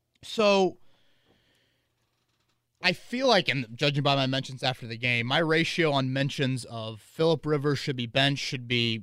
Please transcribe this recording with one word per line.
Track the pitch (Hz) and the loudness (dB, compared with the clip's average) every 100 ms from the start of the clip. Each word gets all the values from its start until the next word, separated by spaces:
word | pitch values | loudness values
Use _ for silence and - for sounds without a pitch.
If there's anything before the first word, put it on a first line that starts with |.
| _ _ | _ _
so | - 220 208 196 185 - - _ _ _ _ _ _ _ _ _ _ _ _ _ _ _ _ _ _ _ | -8 0 4 4 2 0 -14 _ _ _ _ _ _ _ _ _ _ _ _ _ _ _ _ _ _ _
I | 180 | -2
feel | 180 - 247 262 | -2 -4 -2 2
like, | 202 147 | 4 2
and | 131 110 | -2 -4
judging | 120 147 143 | -2 0 2
by | 139 | 2
my | 139 131 | 2 0
mentions | 131 131 131 | -2 -6 -6
after | 135 127 113 | -6 -6 -10
the | 113 | -6
game, | 123 117 120 | -2 0 0
my | 151 | 0
ratio | 160 160 160 - 156 | 2 2 2 0 2
on | 139 131 | 2 0
mentions | 135 139 - 131 127 - | 0 -2 0 -2 -2 -6
of | 117 110 110 | -10 -10 -12
Phillip | - - 165 160 | -16 0 2 2
Rivers | 151 147 147 135 | 0 0 0 0
should | 147 127 | -2 -4
be | 117 | -2
benched, | 135 139 139 | 0 0 0
should | - 135 120 | -4 -8 -2
be, | 120 117 113 | 0 0 -2